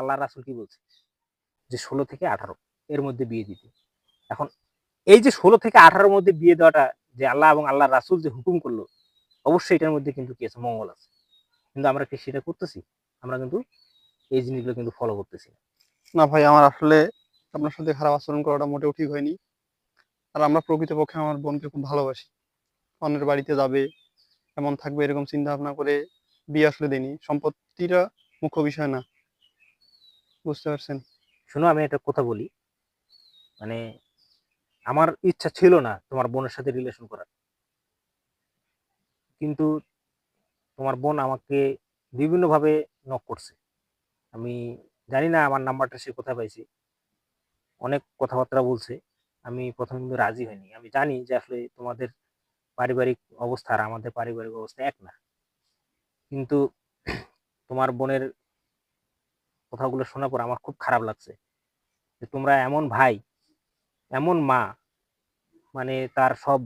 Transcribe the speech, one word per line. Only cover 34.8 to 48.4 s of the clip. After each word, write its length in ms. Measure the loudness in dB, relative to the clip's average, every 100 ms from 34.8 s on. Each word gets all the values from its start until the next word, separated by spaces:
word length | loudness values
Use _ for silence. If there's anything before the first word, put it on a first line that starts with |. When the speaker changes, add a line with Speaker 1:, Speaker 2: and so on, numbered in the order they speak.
| -4
Speaker 1:
আমার 220 | 0 2 2 -2
ইচ্ছা 200 | -2 -4 4
ছিল 140 | 6 6 2
না 60 | -8 -8
তোমার 180 | -4 -4
বোনের 200 | -4 -8 -8
সাথে 140 | -8
রিলেশন 340 | -6 -8 -12 -18
করার, 180 | -20 -20 _ _ _ _ _ _ _ _ _ _ _ _ _ _ _ _ _ _ _ _ -10
কিন্তু 240 | -6 -2 0 -2 -6 _ _ _ _ _ _ _ _ -8
তোমার 160 | -4 -2
বোন 120 | -2 -2 -4
আমাকে 340 | -6 -4 0 0 -2 _ _ _
বিভিন্নভাবে 580 | -4 0 2 2 2 2 0 -2 _ -12
নক 120 | -12 -10
করছে। 240 | -16 -16 _ _ _ _ _ _ _ _
আমি 200 | -14 -12 -10 -12 -14 _ _ -4
জানি 180 | -2 0
না 60 | 2 2
আমার 140 | 0 -4
নাম্বারটা 300 | -4 -4 -6
সে 60 | -16 -14
কোথায় 200 | -10 -8
পাইছে, 220 | -10 -12 -20 _ _ _ _ _ _ _ _ _ _ _
অনেক 200 | -6 -6 -6 -6
কথাবার্তা 400 | -4 -2